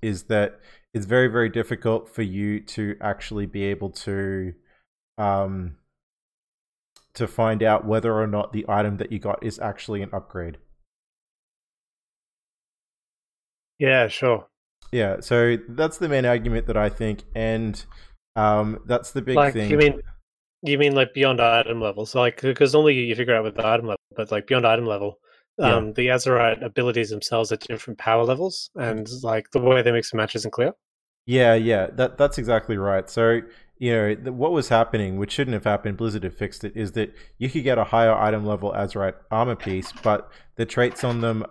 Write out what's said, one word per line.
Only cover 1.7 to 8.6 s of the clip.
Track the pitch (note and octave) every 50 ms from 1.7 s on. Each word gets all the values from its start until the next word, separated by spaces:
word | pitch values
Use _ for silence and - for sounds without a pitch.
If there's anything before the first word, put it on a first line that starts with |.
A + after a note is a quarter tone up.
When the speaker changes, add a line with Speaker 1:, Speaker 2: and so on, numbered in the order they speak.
| B2 - - A2+ A2 A2 - -
Speaker 1:
for | - -
you | A2 F#2+ F#2 G2 G2+ G#2 G#2 G#2
to | G#2 - - - G#2+ G#2 G2+ -
actually | - G#2 G2 - - - A2 G#2 G2+
be | E2+ - G2+ G2
able | G2 G2 G2 G2+ F#2+
to, | - - - G#2 G2 G2 G2 G2 G2 F#2+ F#2 F2+ F2 - _ _ _ _ _ _ _ _ _ _ _ -
um, | G#2+ G2+ G2 G2 G2 F#2+ G2 F#2+ F#2 E2+ C#2+ - _ _ _ _ _ _ _ _ _ _ _ _ _ _ _ _ _ _ _ _ _ _ _ _ _ _ _
to | - A#2 -
find | - - A2+ A2 A2 G#2
out | A2 A2 G#2+ - -
whether | G#2 A2 A2 A2+ A2+ A2
or | G#2+ A2 G#2+
not | G#2 G#2 G2+ - -
the | G#2+